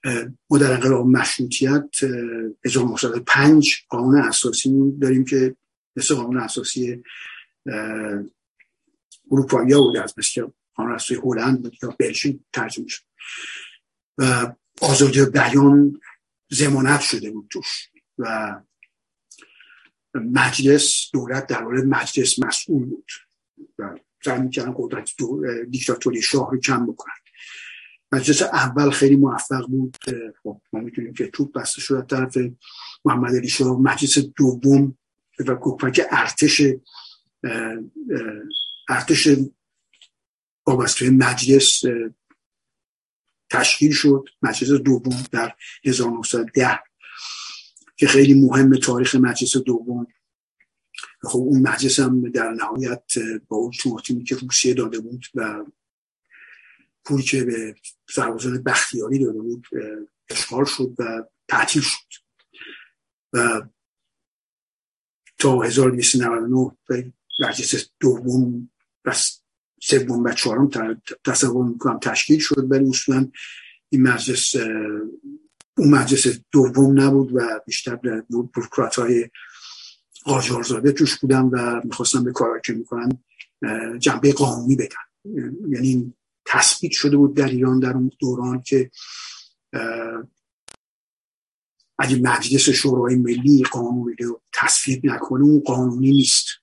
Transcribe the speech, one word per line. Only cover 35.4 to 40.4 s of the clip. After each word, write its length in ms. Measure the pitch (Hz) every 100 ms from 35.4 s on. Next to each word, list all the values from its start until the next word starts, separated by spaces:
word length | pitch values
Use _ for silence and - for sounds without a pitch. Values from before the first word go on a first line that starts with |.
| 127
و 80 | 127
کمک 400 | - 127 131 131 -
ارتش، 500 | 139 143 - 147 -
اه، 100 | 143 131 _ - - - _ _ 127
اه، 280 | 113 113 113 107 - 262 143 110 104 - - - - -
ارتش 400 | 127 - 151 156 139 135 _ _ _ _ _ - _ _ _